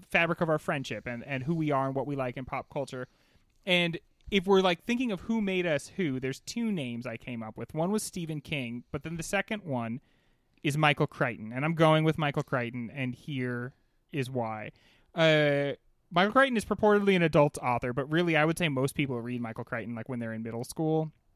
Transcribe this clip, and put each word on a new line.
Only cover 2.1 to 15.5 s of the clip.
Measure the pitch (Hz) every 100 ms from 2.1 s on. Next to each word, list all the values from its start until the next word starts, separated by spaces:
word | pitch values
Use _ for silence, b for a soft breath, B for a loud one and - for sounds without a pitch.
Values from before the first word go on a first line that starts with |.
| 139
like | 127 120
in | 127
pop | 131 -
culture. | 151 135 131 127 _ _ _ _ _ 196
And | 180 170 160 - _ -
if | 202 180
we're, | 190
like, | 185 175 -
thinking | 240 254
of | 185
who | - 226
made | 196 185 175
us | 143 - -
who, | 165 131
there's | 131 131
two | - 233 226
names | 185 127 120 123
I | 117
came | - 117
up | 110 -
with. | 117
One | 156 175
was | 214
Stephen | - 185 160 151
King, | - 147 117 120 -
but | 151
then | 160 165
the |
second | - 196 - 214
one | 170 127 113 156 - _ _ _ _ _
is | 147 147
Michael | 151 143 147
Crichton. | - 127 110 110
And | 123 151
I'm | 160
going | 160 156
with | 156 156
Michael | 147 151
Crichton, | - 131 117 131 113
and | 143 127
here | 120 - 135 127 123 123 - _ _ _
is | 151 127
why. | 127 110 110 107 - _ _ _
Uh, | 170 160 156 147